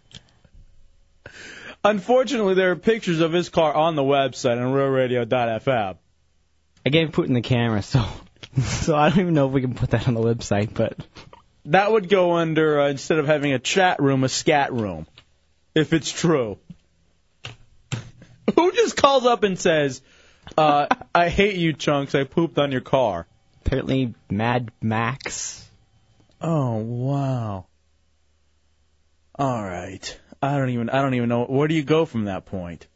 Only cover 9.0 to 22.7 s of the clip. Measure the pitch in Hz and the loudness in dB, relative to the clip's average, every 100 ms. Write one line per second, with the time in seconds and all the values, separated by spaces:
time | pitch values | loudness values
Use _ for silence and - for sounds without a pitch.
9 | 151 156 180 156 135 135 127 117 127 113 | 4 4 2 2 2 0 -2 -2 -2 0
10 | 127 113 113 117 - 101 110 - 113 - | 0 0 0 -2 -2 -2 -2 -2 -4 -4
11 | - - - - _ _ - 175 202 220 | -16 -20 -20 -20 _ _ 2 2 4 2
12 | 180 196 175 170 165 156 156 147 143 139 | 2 2 4 2 0 2 2 2 0 -2
13 | - 160 143 156 143 131 - 196 185 - | -2 0 2 0 0 -2 0 2 2 2
14 | 139 135 131 - - 147 139 123 104 80 | 2 2 0 0 2 2 2 -2 -4 -6
15 | 80 - _ _ _ _ _ 156 156 165 | -12 -20 _ _ _ _ _ 0 2 0
16 | - - 165 151 113 95 - - _ _ | -2 -2 0 0 0 -6 -16 -20 _ _
17 | _ _ _ _ - - - _ _ - | _ _ _ _ -20 -20 -20 _ _ -12
18 | - - - - - - 349 466 415 - | -12 -20 -20 -6 0 2 2 2 0 2
19 | 285 277 240 240 208 185 190 160 143 123 | 2 4 2 2 0 0 0 2 0 -4
20 | - _ _ _ - - 156 147 151 - | -14 _ _ _ -6 0 2 2 0 -4
21 | - 170 175 175 202 185 165 143 - 143 | 0 2 2 2 0 2 -2 -2 -2 0
22 | 139 147 135 - 170 - 143 | 0 -2 -2 -2 0 0 -2